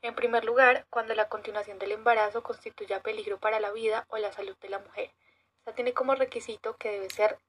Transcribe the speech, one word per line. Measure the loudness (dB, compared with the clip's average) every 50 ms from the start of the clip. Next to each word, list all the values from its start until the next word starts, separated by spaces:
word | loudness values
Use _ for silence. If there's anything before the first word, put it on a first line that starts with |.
En | -8 -6 -4
primer | 0 0 2 2 2 2
lugar, | 4 6 8 8 8 8 4 2 _
cuando | -4 -4 -2 -2 0
la | 0 0 0
continuación | -2 -8 -8 -6 -6 -6 -6 -8 -8 -8
del | -4 -4 -4
embarazo | 0 4 4 4 6 4 2 0 -4 -6
constituya | -6 -10 -10 -10 -16 -12 -12 -6 -4 -4 -4
peligro | -2 -4 -6 -4 -4 -6 -6 -2
para | 0 0 2 2
la | 0 -2 -4
vida | -2 0 0 0 0 -2 _
o | -6
la | -4 -4 -4 -4
salud | -6 -10 -10 -10
de | _ -10 -8
la | -8 -8
mujer. | -8 -10 -8 -8 -8 -8 _ _ _ _ _ _ _ _ _ _
Esta | _ -12 -6
tiene | -2 -2 0 0
como | 0 2 2 4
requisito | 2 2 0 -2 -8 -8 -8 -12 -6 -6 -8 -8 -4
que | -4 -4 -4
debe | -4 -6 -8
ser | 0 4 4 4 4 0 _